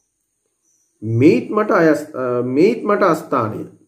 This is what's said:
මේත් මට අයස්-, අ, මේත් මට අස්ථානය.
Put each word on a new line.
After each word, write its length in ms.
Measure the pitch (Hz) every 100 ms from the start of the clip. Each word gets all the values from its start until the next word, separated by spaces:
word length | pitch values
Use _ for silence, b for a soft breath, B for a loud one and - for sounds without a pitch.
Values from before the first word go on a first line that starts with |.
| _ _ _ _ _ _ _ _ _ _
මේත් 480 | 107 117 147 240 -
මට 200 | 214 214
අයස්-, 440 | 196 165 147 -
අ, 280 | - 127 123
මේත් 420 | 123 135 196 240
මට 180 | 208 202
අස්ථානය. 640 | 196 156 - 135 107 107 - -